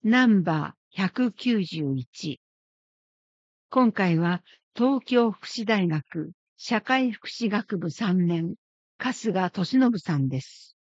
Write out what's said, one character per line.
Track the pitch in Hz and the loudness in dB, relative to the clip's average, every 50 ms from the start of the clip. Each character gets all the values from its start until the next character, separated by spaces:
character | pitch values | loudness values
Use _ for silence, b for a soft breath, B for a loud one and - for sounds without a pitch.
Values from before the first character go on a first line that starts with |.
| - | 2
ナ | 214 233 254 254 | 2 4 4 6
ン | 233 214 196 170 | 6 6 4 4
バ | 175 160 156 147 143 - _ _ _ _ | 2 0 -2 -2 -6 -10 _ _ _ _
ー | - | -4
百 | 196 180 _ - 254 240 - | -4 -2 _ 0 -2 -2 -2
九 | _ - 247 240 214 190 | _ -2 0 0 0 0
十 | 160 - 160 151 139 135 | -2 -4 -4 -4 -2 -2
一。 | 131 123 _ _ - - 151 131 - _ _ _ _ _ _ _ _ _ _ _ _ _ _ _ _ _ _ _ _ _ _ _ _ _ _ | -4 -6 _ _ -10 -8 -8 -8 -8 _ _ _ _ _ _ _ _ _ _ _ _ _ _ _ _ _ _ _ _ _ _ _ _ _ _
今 | - 269 254 226 202 | 2 4 4 4 2
回 | - 196 180 170 160 | 2 0 2 2 2
は、 | 170 170 180 175 b b b b b _ _ | 2 0 -2 -2 b b b b b _ _
東 | - 233 262 277 254 - | 0 0 2 2 0 -2
京 | - 247 247 233 226 | 0 2 2 2 2
福 | 196 - - | 0 -4 -12
祉 | - - - 220 | -14 -10 -8 -2
大 | 202 220 208 185 | 0 0 2 2
学、 | 170 156 156 - _ - 165 156 160 180 _ _ _ _ | 0 0 -2 -4 _ -10 -10 -10 -10 -14 _ _ _ _
社 | _ - - 233 214 | _ -8 -4 -4 -4
会 | - - 262 262 262 247 208 | 0 0 0 0 0 -2 -4
福 | - - - | -6 -12 -14
祉 | - - 233 214 | -8 -4 -4 -2
学 | 202 208 220 _ 214 180 | -2 -2 -4 _ -6 -4
部 | 165 170 | -4 -6
三 | - - 233 202 180 185 175 | -6 -4 -2 0 2 2 2
年、 | 170 170 165 165 175 - - _ _ _ _ _ _ _ _ | 2 0 0 -2 -4 -8 -10 _ _ _ _ _ _ _ _
春 | - 254 247 - - 220 180 | -6 -6 -6 -4 -4 -2 -2
日 | 190 185 180 | 0 -2 -2
俊 | _ - 180 - - 262 | _ -4 -4 0 2 4
信 | 262 240 233 185 | 4 4 2 0
さ | - - 165 | -2 -2 0
ん | 143 135 131 | 0 0 0
で | 135 131 | -2 -4
す。 | - - - - - - _ _ _ | -6 -8 -20 -20 -20 -20 _ _ _